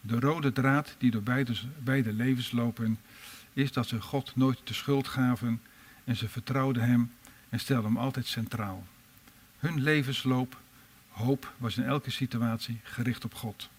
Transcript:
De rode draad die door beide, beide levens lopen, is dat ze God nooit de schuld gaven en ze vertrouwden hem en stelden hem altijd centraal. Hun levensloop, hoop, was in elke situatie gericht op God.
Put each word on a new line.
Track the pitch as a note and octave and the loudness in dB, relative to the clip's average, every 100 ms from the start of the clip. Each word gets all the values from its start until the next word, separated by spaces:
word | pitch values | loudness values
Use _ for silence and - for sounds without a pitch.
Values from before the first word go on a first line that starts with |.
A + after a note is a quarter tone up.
De | G#2+ A#2 | -2 0
rode | C3+ E3 C#3+ | 2 2 0
draad | A#2 C3 C#3 C#3+ - | 2 4 4 2 0
die | B2 | 2
door | A2 | 2
beide, | G#2 B2+ B2 A2+ A#2+ D3+ | 0 0 0 -2 -4 -6
beide | B2 C3+ A2+ | 0 2 2
levens | G#2+ B2 B2+ A#2+ | 2 2 2 0
lopen, | A#2+ A#2 A2 A2+ A2+ - - - - - | 0 0 0 0 0 -4 -20 -20 -20 -10
is | - C#3 | -2 0
dat | - A#2 | 0 -2
ze | A2+ | -4
God | - C#3 C3 B2+ | -2 -4 -2 2
nooit | C3 B2 | 2 2
de | - | -4
schuld | A2+ - C#3 C3 | -8 0 0 0
gaven | C3+ B2+ A#2+ A#2+ A2+ - - - - | 0 2 2 0 -2 -6 -20 -20 -14
en | - A2+ | -2 -2
ze | A2 | -2
vertrouwden | - - C3+ C3+ A#2+ | -6 -2 0 2 4
hem | A#2 B2 A#2+ - - - - | 6 6 4 -2 -20 -20 -6
en | A#2+ | -6
stelden | - B2+ | 0 0
hem | G#2+ A#2+ | 2 0
altijd | C3 C3 A#2+ | 0 -4 -4
centraal. | - A2 A2 G2+ F#2+ F#2 - - - - - - - | -4 -4 -4 -6 -6 -12 -20 -20 -20 -20 -20 -20 -6
Hun | D#3 D#3 | -2 0
levensloop, | C#3 D3+ C3+ C3+ B2+ B2+ B2+ - - - - - - | 2 2 2 -2 2 2 0 -6 -20 -20 -20 -20 -20
hoop, | - A#2 C3+ - - | -4 0 0 -4 -6
was | A#2+ G#2+ | -4 -2
in | |
elke | B2 C#3+ - | 0 -2 -2
situatie | - C3 A#2+ A#2 A2 - A#2 | -4 -2 0 0 -2 -6 -10
gericht | - - A#2+ A#2 | -10 -4 -2 -2
op | A#2 | -6
God. | - A#2 - - | -8 -10 -10 -16